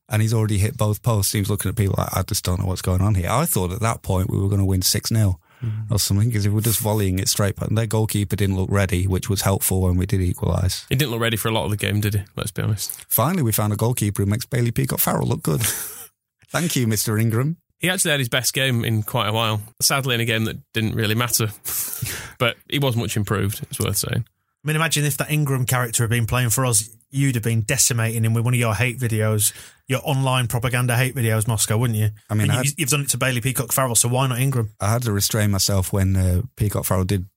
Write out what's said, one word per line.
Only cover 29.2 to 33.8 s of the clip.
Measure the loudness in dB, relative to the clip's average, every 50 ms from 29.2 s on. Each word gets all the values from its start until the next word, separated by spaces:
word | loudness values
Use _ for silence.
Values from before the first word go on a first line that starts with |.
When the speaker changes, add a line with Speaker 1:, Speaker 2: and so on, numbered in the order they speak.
| 2 2 2 2 0 -2 -2 -6 -12 -20 -20 _ _
Speaker 2:
your | -4 -4 -2 -2
online | -2 -2 0 0 2 2 0 0
propaganda | 0 -2 -2 -2 0 0 0 0 0 2
hate | 2 0 0 0
videos, | 0 0 2 2 2 0
Moscow, | 0 0 0 0 0 0
wouldn't | 2 2 2 2 2
you? | 0 0 -2 -4 _ -2
Speaker 1:
I | 0
mean, | 2 2 2
Speaker 2:
And |
Speaker 1:
I | 2
Speaker 2:
you, | 2 0 0
Speaker 1:
had | -2
Speaker 2:
you've | -2 -2 0
done | 0 0
it | 0 -2
to | -2
Bailey | 0 0 0 0 0
Peacock | -2 -2 -2 -2 -2 -2
Farrell, | 0 0